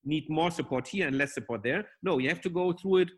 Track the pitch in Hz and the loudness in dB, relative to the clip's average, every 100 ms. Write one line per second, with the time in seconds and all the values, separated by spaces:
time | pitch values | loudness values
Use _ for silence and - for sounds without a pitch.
0 | 139 156 - 156 170 170 135 127 123 196 | -2 -2 0 2 2 0 -2 -2 -2 -2
1 | 160 135 139 - 120 113 117 165 208 _ | 0 0 0 -4 -6 -2 0 0 -4 _
2 | 185 143 131 170 185 175 180 170 190 185 | 0 2 2 -2 -2 0 0 0 2 4
3 | 180 | 4